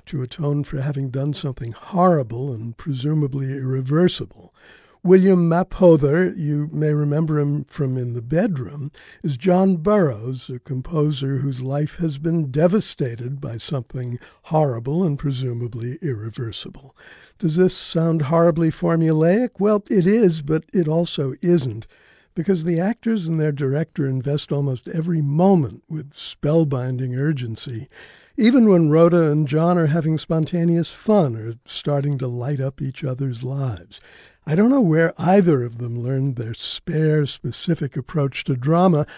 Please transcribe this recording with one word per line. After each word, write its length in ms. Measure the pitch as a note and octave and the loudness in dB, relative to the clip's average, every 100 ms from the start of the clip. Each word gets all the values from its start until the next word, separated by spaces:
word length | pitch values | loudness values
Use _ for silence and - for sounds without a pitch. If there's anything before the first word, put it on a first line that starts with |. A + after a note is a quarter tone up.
| - | -10
to 160 | D3 | -8
atone 440 | B2 - D3 D3 C#3 | -8 -4 -2 -2 -4
for 160 | D3 | -6
having 280 | C3+ C#3 C3+ | -4 -4 -6
done 240 | C3+ D3 | -4 -4
something 380 | C#3 C#3+ C3 A#2 | -4 -8 -8 -12
horrible 840 | G#2+ - F#3+ F3+ D#3+ A#2 A2+ C#3 | -12 -6 2 4 4 0 -6 -8
and 240 | A2+ A#2 A#2 | -8 -10 -10
presumably 760 | - C3+ C#3+ D#3 C#3+ C3+ C3+ | -8 -4 -2 0 -2 -2 -6
irreversible. 1000 | C3+ C3 C3 C3 D3+ F3+ - G#2 - - _ - - _ _ | -4 -4 -4 0 2 2 0 -8 -16 -20 _ -20 -20 _ _
William 440 | F3 F#3+ F#3 F#3 E3+ | 4 6 6 4 4
Mapother, 880 | E3 F#3 - F3+ D#3+ C#3+ D#3+ F3+ G#3 | 2 -2 4 6 6 4 2 0 -2
you 340 | D3+ D3 D3 | -4 -2 -4
may 180 | D3+ D3+ | -2 0
remember 480 | D3 D3 D3 D#3+ D3+ | 0 0 0 0 0
him 240 | C#3+ C#3+ C3+ | 0 -2 -6
from 320 | - C3+ C3 | -4 -2 -2
In 160 | B2 | -4
the 80 | A#2+ | -6
Bedroom, 720 | A#2 D#3 A3 D3 B2+ D3 C#3+ - - - | -2 0 0 -2 -6 -10 -12 -14 -20 -8
is 140 | D#3+ B2+ | -6 -2
John 400 | F#3 F3+ F#3+ F3+ | 2 4 4 2
Burroughs, 720 | D#3+ G#3+ D#3+ G#2 A#2+ C3 - | 2 2 2 -2 -8 -10 -10
a 100 | B2 | -14
composer 800 | - C3 - D#3+ D3+ C#3 C#3 C3+ | -8 -8 -4 0 0 0 -4 -2
whose 240 | C#3 B2 | -4 -4
life 360 | B2+ C#3+ D3+ - | -4 -4 -4 -4
has 200 | E3+ C#3 | -6 -4
been 340 | D#3+ E3+ C#3+ | -2 -2 -2
devastated 880 | C3 F3 G#3 - - C3+ A#2 A#2+ C#3 | 2 4 2 -2 -4 -6 -6 -10 -8
by 180 | C#3 A2+ | -10 -10
something 640 | - C#3+ A#2 C3 B2 A#2+ - _ | -6 -8 -6 -8 -8 -10 -12 _
horrible 640 | - D#3 D3+ A#2+ A#2+ D#3+ F#3 | -2 0 2 0 -4 -2 0
and 120 | C#3+ | -2
presumably 800 | D3 B2+ C3 A#2 A#2+ A#2 A#2+ C#3 | -4 -4 -4 -6 -8 -8 -8 -6
irreversible. 920 | D#3+ A2 A2+ A2 A#2 - - - - _ - - _ _ | -6 -6 -8 -8 -10 -10 -14 -18 -20 _ -20 -20 _ _
Does 160 | E3+ D#3+ | -2 2
this 220 | F#3 - | 2 0
sound 460 | - E3+ E3 D#3+ | -6 -2 0 0
horribly 460 | C3+ E3+ E3+ D#3+ D#3+ | 0 4 4 4 0
formulaic? 800 | - F3 E3 D#3+ D#3 D#3+ G3+ B3+ - | 0 0 2 2 2 2 2 0 0
Well, 240 | G3+ G#3+ - | 0 0 0
it 160 | G#3+ E3+ | 2 4
is, 360 | A3 G3+ D#3+ | 4 4 2
but 240 | C#3+ D#3 - | -2 -4 -2
it 160 | G3 D3+ | -2 0
also 460 | D#3+ F3 - C3+ C#3 | 0 -2 -4 -6 -2
isn't, 460 | F3 F3 B2+ G#2+ - _ _ _ _ - | 2 2 0 -8 -12 _ _ _ _ -6
because 300 | E3 F#3 E3 | -2 0 0
the 140 | E3 | 0
actors 480 | F#3+ B3 A3+ A3 E3 | 0 -2 -2 -2 -2
and 120 | E3 | 0
their 140 | D#3 | 0
director 540 | C#3 C3+ C#3+ E3 - C#3 | -2 -2 -2 -4 -4 -2
invest 440 | C3 B2+ D3 - | -2 -2 -4 -2
almost 380 | C#3+ C#3+ B2+ - | -2 -2 -4 -6
every 320 | E3 E3 E3 | -6 -2 -2
moment 640 | C#3+ D3 F#3+ F#3 A#2+ - - | 0 2 4 4 2 -6 -12
with 240 | D#3 C#3+ | -12 -12
spellbinding 1080 | - - - C#3+ E3 D#3 C3+ B2+ B2+ B2+ B2+ | -14 -16 -6 0 2 2 0 -4 -4 -4 -2
urgency, 680 | D3 D3 A#2+ A2 - A2+ - - - - _ - | -2 -2 -6 -10 -10 -12 -12 -18 -20 -20 _ 2
even 320 | A3+ C4 A3 | 4 6 6
when 220 | F3+ D#3+ | 6 6
Rhoda 420 | D#3 E3+ E3+ D#3 | 6 6 6 4
and 160 | D3+ D3 | 2 2
John 300 | D3+ E3+ F3 | 2 2 2
are 100 | D#3 | 2
having 300 | D#3+ D3+ D#3+ | 0 0 -2
spontaneous 720 | - D#3+ D3+ F3 E3+ E3+ E3 | -2 -2 0 0 2 2 -2
fun 480 | - - G#3 D3 A2+ | -4 2 4 2 -2
or 160 | A2 A2+ - | -8 -12 -14
starting 520 | - - C#3+ C#3+ C3+ | -8 -2 -2 0 -2
to 100 | B2+ | -4
light 320 | A#2+ B2 C#3+ | -4 -4 -4
up 220 | C3+ - | -4 -6
each 240 | C3+ - C#3 | -8 -6 -6
other's 360 | B2+ C3+ A#2 | -4 -4 -4
lives. 600 | B2+ C#3 C3+ F#2+ - - - - - _ - | -6 -4 -4 -6 -12 -20 -20 -20 -20 _ -2
I 60 | D#3+ | 2
don't 140 | A3+ | 4
know 100 | C#4 | 4
where 340 | F#3 D#3 E3 - | 4 4 2 0
either 480 | C#3 G3 F3 C#3 A#2+ | 2 4 4 2 0
of 140 | A2+ | -6
them 200 | A#2+ A#2+ | -8 -6
learned 380 | A#2+ C3+ C#3 B2 | -4 -2 -2 -4
their 160 | A2+ | -8
spare, 720 | A#2 - - - D#3 D#3 D3+ C#3+ | -10 -10 -10 -6 0 2 2 0
specific 720 | - - - - D#3+ C#3+ - | -4 -10 -6 -2 -2 -2 -6
approach 480 | - D#3+ C#3 - - | -6 -2 -2 -4 -4
to 100 | C3 | -2
drama, 500 | C3+ E3 F#3 D3+ - | 2 4 4 4 0